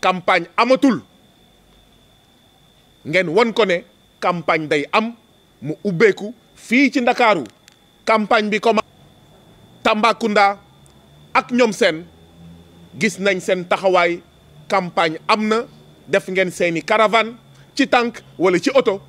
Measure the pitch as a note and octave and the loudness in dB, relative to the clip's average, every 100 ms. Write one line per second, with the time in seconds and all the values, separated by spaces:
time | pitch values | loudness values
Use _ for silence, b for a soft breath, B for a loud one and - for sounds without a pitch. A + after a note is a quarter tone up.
0 | F#3 F#3 F#3+ F#3 E3+ - A#3+ C4 C#4 F3+ | 0 -2 0 -2 -2 -2 2 4 2 0
1 | - _ _ _ _ _ _ _ _ _ | -6 _ _ _ _ _ _ _ _ _
2 | _ _ _ _ _ _ _ _ _ _ | _ _ _ _ _ _ _ _ _ _
3 | A#2+ E3+ F3+ F3 A#3 A3 G3+ F3 - _ | -4 -2 0 0 0 0 0 0 -6 _
4 | _ _ F#3+ F3 E3 E3 D3+ D3+ C#3 G#3+ | _ _ -4 -4 -2 -2 0 -4 0 -2
5 | A3+ A#3 _ _ _ _ C#3 - G#3 E3+ | -4 -10 _ _ _ _ -10 -6 -6 2
6 | A3 F#3+ G3+ A#3+ _ _ - A#3+ C#4 C#4 | 2 2 -8 -12 _ _ -2 0 2 0
7 | B3 A#3+ A#3+ G3 A#2 _ - _ _ _ | 0 2 2 2 -4 _ -20 _ _ _
8 | - A3 G#3 A#3+ G#3+ G#3 A#3 C4 - _ | -2 0 2 0 0 -2 0 0 -2 _
9 | - _ _ _ _ _ _ _ A3+ A3 | -20 _ _ _ _ _ _ _ -2 2
10 | A3 G#3+ A3+ G#3 G3 G3+ _ _ - _ | 0 0 0 2 2 0 _ _ -20 _
11 | _ - - B3+ - B3 A#3+ F#3+ G3+ D#3+ | _ -20 -4 -4 -2 0 0 2 0 0
12 | F3 - - - - - - - - A2 | -12 -20 -20 -20 -20 -20 -20 -20 -20 -4
13 | G#3 F3+ G3 F#3 E3+ F#3 F3+ G3+ F#3+ F3+ | -4 -2 -2 -2 -2 -4 -2 -2 2 2
14 | F3 F3 - _ _ - - G3 F3+ F3 | 2 -2 -10 _ _ -20 -4 -4 -2 -2
15 | E3+ D#3 - G#3+ G#3+ A3 A#3+ - - - | -2 -2 -2 -2 0 -2 -4 -16 -20 -20
16 | - G3 G3 F#3 F#3 - F3 E3 - A3 | -4 -4 -2 -2 -2 -2 -2 -2 -2 0
17 | G#3+ A3+ A3 A#3+ - b b - C4+ B3 | 2 2 -2 -8 -20 b b -4 0 2
18 | A#3 - - - F3+ F3 C4+ C4+ A#3 G3 | 0 -6 -20 -2 0 2 2 2 0 -4